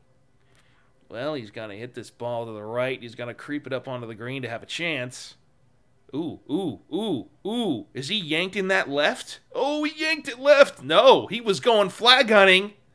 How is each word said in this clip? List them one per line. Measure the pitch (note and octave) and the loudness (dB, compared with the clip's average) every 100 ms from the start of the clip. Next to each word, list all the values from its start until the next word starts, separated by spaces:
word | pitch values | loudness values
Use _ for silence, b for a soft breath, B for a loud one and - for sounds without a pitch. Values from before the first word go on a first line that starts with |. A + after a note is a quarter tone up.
| _ _ _ _ b b b b b _ _ | _ _ _ _ b b b b b _ _
Well, | A2 C#3 | -10 -8
he's | D3+ G#2+ | -8 -10
gonna | - A2 | -14 -14
hit | G2+ B2 | -14 -14
this | B2 G#2+ | -14 -16
ball | _ A#2+ A#2+ A#2 | _ -8 -6 -8
to | |
the | G#2+ | -10
right. | G#2+ A#2 B2+ C3+ | -8 -4 -4 -4
He's | A#2 | -10
gonna | A2+ A#2+ | -12 -12
creep | A#2 - D3 C#3+ | -12 -8 -8 -6
it | |
up | B2+ B2 | -8 -6
onto | B2+ A#2 | -10 -10
the | |
green | A2 A#2 C3+ | -12 -10 -8
to | A#2+ | -8
have | A#2 | -10
a | - | -10
chance. | - E3 D3 B2+ - - - _ _ _ _ _ _ _ C3+ | -6 -4 -4 -8 -12 -18 -20 _ _ _ _ _ _ _ -8
Ooh, | E3 G2 _ | -8 -10 _
ooh, | D3+ F#3 F#2+ _ | -6 -4 -8 _
ooh, | E3 A3 C#3 - _ F#3+ | -6 -4 -6 -8 _ -8
ooh. | A#3 A3 A#2+ - | -4 -2 -4 -6
Is | - C3+ | -12 -6
he | G#3+ | -6
yanked | D#3+ D#3 F#3 G3 | -4 -4 -4 -4
in | F#3+ | -2
that | F#3+ D#3 | 0 0
left? | C#3+ D#3 B3 - - _ | 0 0 0 -10 -18 _
Oh, | - C4+ D4+ | -4 -2 -2
he | D4+ D4+ | -4 -4
yanked | D#4 D#4+ C#4+ | -4 -4 -6
it | B3 | -4
left. | C#4 C#4+ C#4 - | 4 8 8 4
No, | B2+ E3 B3+ F#3 A2 | 2 6 8 8 4
he | G#3+ | -6
was | A3+ F3+ | -2 0
going | A#3+ A3 G3 | 2 4 2
flag | - A3 B3+ A#3+ | 2 4 6 6
hunting. | G#3+ F#3+ F#3 G#3 - _ | 6 8 6 2 -10 _